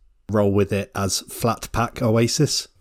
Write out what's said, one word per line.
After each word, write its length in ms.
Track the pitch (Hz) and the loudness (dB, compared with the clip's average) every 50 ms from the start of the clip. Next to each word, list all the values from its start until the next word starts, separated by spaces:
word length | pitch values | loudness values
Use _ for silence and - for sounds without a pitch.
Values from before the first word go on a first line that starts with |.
| _ _ _ _ _ - | _ _ _ _ _ -2
Roll 220 | 104 107 104 101 | 0 2 2 4
With 200 | 98 101 101 95 107 | 4 2 2 2 0
It 180 | 98 101 - - | -2 -4 -4 -6
as 260 | - 98 95 - - | -4 -4 -2 -4 -4
flat 480 | - - - - - 117 110 - - - | -6 -10 -6 -2 -2 -2 -2 -2 -6 -6
pack 300 | - 117 117 117 - - | -4 -2 -2 -4 -4 -2
Oasis. 640 | 127 113 110 117 120 117 - - 151 135 - - - - _ _ | 0 2 2 2 2 2 2 0 0 0 0 -4 -6 -8 _ _